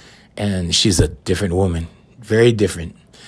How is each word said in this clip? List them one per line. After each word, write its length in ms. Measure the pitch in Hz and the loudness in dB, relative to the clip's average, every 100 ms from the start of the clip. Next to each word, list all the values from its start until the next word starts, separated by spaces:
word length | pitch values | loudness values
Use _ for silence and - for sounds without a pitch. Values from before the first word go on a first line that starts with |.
| - - _ - | -20 -20 _ -6
and 360 | 101 92 85 | -4 -2 -2
she's 260 | 82 110 87 | 0 2 2
a 80 | 78 | 0
different 460 | - - 90 98 | -4 -4 -2 -2
woman, 340 | 87 95 82 82 - _ - | 0 0 -2 -8 -14 _ -20
very 340 | - 110 120 | -2 4 4
different, 440 | 110 98 87 82 - _ - | 4 0 -2 -10 -14 _ -20